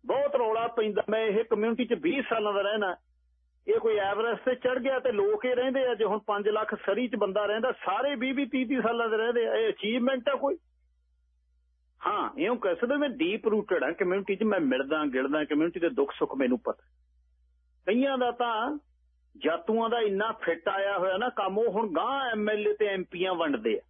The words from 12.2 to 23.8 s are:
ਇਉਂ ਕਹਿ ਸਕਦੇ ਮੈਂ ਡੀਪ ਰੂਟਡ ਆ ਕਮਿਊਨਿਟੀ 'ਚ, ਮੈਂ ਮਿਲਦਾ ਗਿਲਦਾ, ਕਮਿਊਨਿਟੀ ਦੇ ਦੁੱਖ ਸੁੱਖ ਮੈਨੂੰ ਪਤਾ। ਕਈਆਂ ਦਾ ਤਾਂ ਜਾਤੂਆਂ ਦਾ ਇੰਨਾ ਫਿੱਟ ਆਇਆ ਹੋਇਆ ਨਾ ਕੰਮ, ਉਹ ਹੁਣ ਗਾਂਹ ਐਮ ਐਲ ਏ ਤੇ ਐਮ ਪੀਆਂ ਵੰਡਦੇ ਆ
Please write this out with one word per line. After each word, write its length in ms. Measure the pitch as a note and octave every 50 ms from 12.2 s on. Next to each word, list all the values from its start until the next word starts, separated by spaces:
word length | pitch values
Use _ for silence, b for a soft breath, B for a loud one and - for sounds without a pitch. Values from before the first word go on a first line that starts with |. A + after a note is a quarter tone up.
| C#3+ A2 -
ਇਉਂ 200 | - D#3+ G#3 B3+
ਕਹਿ 180 | - - F#3+ E3+
ਸਕਦੇ 200 | - A#3+ A#3+ C#4+
ਮੈਂ 140 | C#4+ D4 C#4+
ਡੀਪ 380 | G#3+ D#3 D#3+ F3 G#3 A3 -
ਰੂਟਡ 360 | A3+ G#3 G#3+ G3 - F#3 D#3+ B2+
ਆ 80 | C#3+
ਕਮਿਊਨਿਟੀ 440 | E3+ - G3 F3+ F3+ G3+ F#3+ - G3
'ਚ, 80 | F#3 A3+
ਮੈਂ 160 | G#3+ G3+ F#3
ਮਿਲਦਾ 460 | D#3+ C3 B2+ C3 C#3 C3+ D#3 D#3 D3+
ਗਿਲਦਾ, 380 | C#3+ B2 C3 C3+ C#3 C#3+ D#3 D3+
ਕਮਿਊਨਿਟੀ 360 | D3 D3+ D3 D#3+ E3+ E3+ F3+
ਦੇ 100 | E3 E3
ਦੁੱਖ 220 | B2+ C#3 C#3 -
ਸੁੱਖ 240 | - - D#3 C#3 -
ਮੈਨੂੰ 240 | C3+ C3+ B2 B2+ A#2+
ਪਤਾ। 280 | _ A#2 G#2+ _ _ _ _ _ _ _ _ _ _ _ _ _ _ _ _ _ _ _ _ _ _
ਕਈਆਂ 320 | F3+ G#3+ B3 C4+ C#4 C4+
ਦਾ 140 | B3+ B3 A#3+
ਤਾਂ 460 | A#3+ A#3+ A#3+ A#3+ A3+ G#3+ A3+ C#4 D4+ D4 _ _ _ _ _ _ _ _ _ _ _
ਜਾਤੂਆਂ 520 | D4+ - - E3 - - - A3 A3+ A3+ A3+
ਦਾ 100 | A#3 A#3+
ਇੰਨਾ 320 | A3+ G#3 G3 G3 G#3+ A3+
ਫਿੱਟ 380 | A3 - - E3+ E3 E3+ - G#3
ਆਇਆ 280 | F#3+ G3 - D4+ D4+
ਹੋਇਆ 200 | - F3+ F#3+ F#3
ਨਾ 120 | G3 A#3+ B3+
ਕੰਮ, 280 | - - G3 F#3+ F#3+
ਉਹ 140 | G#3 A#3 A3+
ਹੁਣ 220 | F#3 G#3+ A3+ G#3 E3+
ਗਾਂਹ 380 | - G3 A#3+ C4+ C#4 C4+ A#3+
ਐਮ 180 | A3+ G#3+ G#3 G#3+
ਐਲ 180 | G#3+ G#3 G#3
ਏ 60 | G#3 G#3
ਤੇ 120 | - G#3+
ਐਮ 180 | G3+ G3 F#3+ F3
ਪੀਆਂ 300 | _ - E3+ F#3 F#3+ F#3
ਵੰਡਦੇ 440 | E3 E3 D3+ C#3 A#2 G#2+ A#2 G#2+
ਆ 40 | -